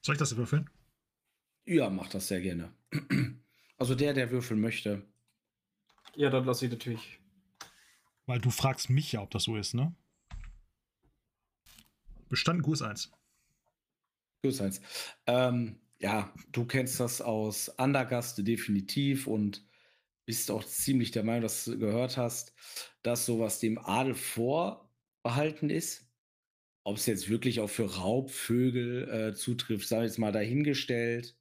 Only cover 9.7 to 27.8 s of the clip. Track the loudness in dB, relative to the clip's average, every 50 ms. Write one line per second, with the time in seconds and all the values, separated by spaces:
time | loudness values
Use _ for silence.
9.7 | 0 0 0 0 -2 _ _ _ _ _ _ _ -12 -12 -12 -12 -16 -20 -20 _
10.7 | _ _ _ _ _ _ _ _ _ _ _ _ _ _ _ _ _ _ _ -20
11.7 | -20 -20 -20 _ _ _ _ -20 -18 -18 -6 -4 -2 2 2 2 2 4 2 2
12.7 | 2 0 0 -4 -6 -6 -10 -12 _ _ _ _ _ _ _ _ _ _ _ _
13.7 | _ _ _ _ _ _ _ _ _ _ _ _ _ _ -2 0 0 2 0 -2
14.7 | -2 -4 -10 -12 -10 -10 -10 -10 -12 _ _ 2 4 4 4 4 4 2 0 -2
15.7 | -6 -12 _ _ _ _ -2 0 2 2 0 -2 -8 -18 -20 -6 -2 -2 -2 2
16.7 | 2 0 0 0 0 -2 -2 -2 -2 -4 -2 -2 0 0 0 -2 -2 -4 -6 -8
17.7 | -2 0 2 4 4 2 2 2 0 -2 -2 -4 -4 -2 0 0 0 0 0 0
18.7 | 0 0 0 0 0 2 2 2 2 0 0 -2 0 0 0 0 -2 -6 -16 _
19.7 | _ _ _ _ _ _ _ _ _ _ _ -6 -4 -4 -2 -2 -2 -4 -4 -4
20.7 | -4 -2 0 2 4 2 2 2 0 0 0 2 0 0 0 -2 -2 -4 -4 -4
21.7 | -4 -2 0 0 2 2 0 0 0 0 0 0 -2 -4 -10 -12 _ _ -20 -14
22.7 | -14 -14 -14 -14 _ _ _ -2 0 0 2 0 2 2 2 0 0 0 0 0
23.7 | 0 0 0 0 2 2 2 2 0 -2 -4 -6 -2 -2 0 2 2 2 0 -2
24.7 | -4 -8 -16 _ _ _ _ _ _ _ _ 0 0 2 0 0 0 -2 -2 0
25.7 | 0 0 -2 -4 -8 -10 -14 _ _ _ _ _ _ _ _ _ _ _ _ _
26.7 | _ _ _ -6 -4 0 0 0 0 0 0 0 0 2 2 2 2 2 -2 -2
27.7 | 0 0